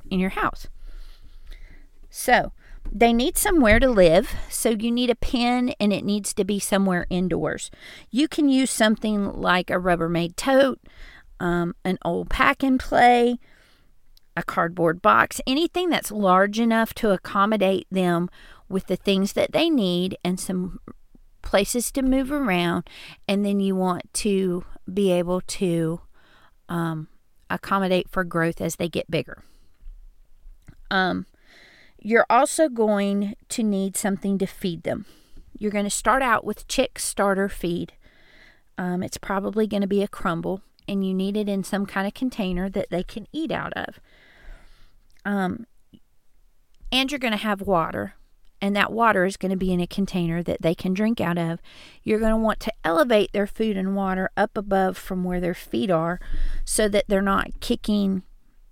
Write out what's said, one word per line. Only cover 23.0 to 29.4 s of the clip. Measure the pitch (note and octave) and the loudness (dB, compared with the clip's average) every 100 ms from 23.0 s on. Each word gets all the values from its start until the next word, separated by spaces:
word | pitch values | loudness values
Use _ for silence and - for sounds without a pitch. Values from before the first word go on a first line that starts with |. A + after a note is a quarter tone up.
| - - - | -20 -10 -4
and | G3+ | -2
then | G3+ G3+ | 0 0
you | G3 | 0
want | F#3+ F#3 F3 - | 0 0 -2 -6
to | - A3 F#3+ F#3+ F3 - - - | -4 0 0 0 -2 -6 -12 -6
be | F#3 G3 | 0 2
able | F3+ F3 F#3 | 2 0 -2
to, | - - F3 E3+ D#3+ E3+ - - - - - _ - | -4 -2 0 0 -2 -4 -10 -20 -20 -20 -20 _ -8
um, | E3+ E3 D#3+ D#3 - _ _ - | -4 -4 -4 -10 -18 _ _ -8
accommodate | F#3 - G3 F#3+ F#3 - | -8 -2 0 2 0 0
for | - | -4
growth | F3 E3+ E3 E3 | -2 0 0 0
as | F3 - | -4 -4
they | F3 | -4
get | F3 - | -4 -4
bigger. | D#3+ - - | -4 -4 -10